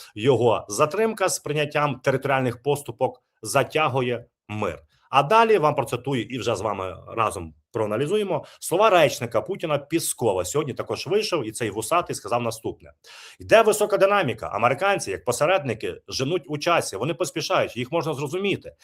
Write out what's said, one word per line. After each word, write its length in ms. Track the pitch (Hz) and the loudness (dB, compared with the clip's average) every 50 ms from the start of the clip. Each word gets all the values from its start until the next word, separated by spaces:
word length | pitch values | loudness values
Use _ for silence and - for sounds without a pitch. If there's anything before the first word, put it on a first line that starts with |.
| - - - | -18 -16 -8
Його 500 | 107 110 139 131 110 120 117 101 87 - 104 | 0 2 4 4 4 4 4 2 2 0 -4
затримка 600 | 104 110 151 147 190 208 226 226 214 214 190 175 | -2 0 0 0 2 0 0 0 0 0 -2 -2
з 100 | 143 - | -2 -4
прийняттям 600 | - - 147 151 147 147 - 147 147 143 127 143 | -6 -4 -2 -2 -2 -2 0 0 0 0 -2 -2
територіальних 640 | - 143 131 131 - 135 135 131 127 123 117 - - | -2 0 0 0 0 0 0 0 0 -2 -4 -4 -2
поступок 600 | 143 143 143 - - 113 - 131 127 - - _ _ _ _ | -2 -2 -2 -4 -8 -4 -4 -4 -4 -4 -8 _ _ _ _
затягує 840 | 113 101 107 135 131 - - 151 156 143 117 135 123 123 120 120 120 - _ _ _ | -6 0 0 2 2 2 0 0 0 0 0 0 -2 -2 -4 -6 -8 -14 _ _ _
мир. 320 | - 107 107 104 90 76 - - _ _ _ _ _ | -10 -6 -4 -4 -4 -4 -6 -12 _ _ _ _ _
А 140 | 131 139 143 | 2 2 4
далі 340 | 151 220 226 233 220 214 | 6 6 6 6 6 4
вам 180 | 180 151 151 143 | 4 4 4 2
процитую 480 | - - - 123 - - 139 139 117 98 | 0 -2 -2 -4 -4 -2 -2 -2 -2 -2
і 160 | 110 127 123 | -4 -6 -4
вже 160 | 98 120 110 | -2 0 0
з 60 | 90 | 0
вами 360 | 107 107 101 98 95 92 85 87 90 | -2 -2 -4 -4 -6 -8 -8 -12 -14
разом 460 | 92 98 113 110 101 - 95 85 78 - _ _ _ | -6 -2 0 0 0 -2 -4 -8 -10 -14 _ _ _
проаналізуємо. 720 | - 110 110 104 107 120 147 151 208 214 202 190 165 139 - - - - | -4 -2 -2 0 0 -2 -2 0 -2 -2 0 -2 -2 -4 -4 -8 -14 -14
Слова 300 | - - 160 190 220 220 | -6 -2 2 4 6 6
речника 520 | 185 175 151 131 - - 123 117 - 107 | 6 6 6 4 2 -2 -4 -2 -2 -2
Путіна 360 | - - 196 143 - 160 147 | -2 -2 -4 -6 -4 -2 -2
Піскова 680 | 139 143 - 165 160 - - - - 123 107 95 92 87 | -2 -2 -2 -4 -2 -2 -4 -4 0 0 2 2 0 -2
сьогодні 280 | - - 147 160 131 - | -2 -2 -2 -4 -4 -6
також 340 | - - - 107 - - | -8 -6 -6 -6 -6 -4
вийшов, 400 | 135 190 214 202 - 180 151 113 | -2 -2 -2 0 0 -2 -4 -4
і 40 | 110 | -4
цей 180 | 107 - 120 104 | -6 -4 -4 -4
вусатий 460 | 95 113 - - 160 175 170 - 120 | -4 -4 -2 0 0 0 0 -2 -6
сказав 260 | - - 98 117 120 | -8 -4 -2 -2 -2
наступне: 520 | 120 113 110 - - 101 - - - - - _ _ - - - - - - - | 0 -2 -4 -6 -6 -8 -8 -10 -14 -20 -20 _ _ -20 -20 -20 -20 -20 -20 -16
«Йде 220 | 92 92 190 226 | 2 6 6 6
висока 360 | 220 214 196 - 208 190 196 | 8 6 4 4 2 2 2
динаміка. 500 | 180 190 196 202 202 175 123 101 - 82 | 4 4 4 4 4 2 0 -2 -4 -6
Американці, 640 | 78 92 104 113 120 135 - 190 202 196 165 - 101 | -6 0 2 2 2 2 2 2 0 0 0 -2 -4
як 140 | 92 87 - | -6 -4 -2
посередники, 760 | 123 117 - 143 170 196 185 143 123 107 - 104 90 80 - - | -4 0 2 2 2 2 2 0 -2 -4 -4 -4 -6 -8 -8 -12
женуть 360 | - 98 - 135 147 147 131 - | -10 -6 -4 -2 -2 -2 -4 -4
у 100 | - 151 | -6 -8
часі. 380 | 147 - 170 170 156 - - - | -4 0 2 2 2 0 -2 -4
Вони 180 | 95 117 160 165 | -4 -4 -4 -2
поспішають, 640 | - 180 - - 160 139 - 185 143 110 92 - | -2 -4 -4 -4 -6 -2 0 2 2 2 0 -2
їх 140 | 117 123 - | -6 -6 -4
можна 220 | 165 165 135 160 147 | -2 -2 -2 -2 -4
зрозуміти. 640 | 127 151 139 156 185 202 196 147 107 - - - _ | -4 -6 -6 -4 -4 -2 -2 -2 -4 -6 -12 -20 _